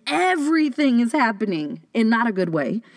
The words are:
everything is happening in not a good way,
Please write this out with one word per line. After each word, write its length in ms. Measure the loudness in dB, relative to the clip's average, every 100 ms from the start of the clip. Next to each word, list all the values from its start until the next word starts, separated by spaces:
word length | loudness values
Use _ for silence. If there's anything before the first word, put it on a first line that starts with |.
| -4
everything 960 | 0 0 0 0 2 0 0 2 2
is 120 | 2
happening 680 | 2 0 0 -4 -2 -6 -10 -6
in 160 | 0 2
not 160 | 2 0
a 60 |
good 180 | -2 -2
way, 320 | -2 -2 -6 -8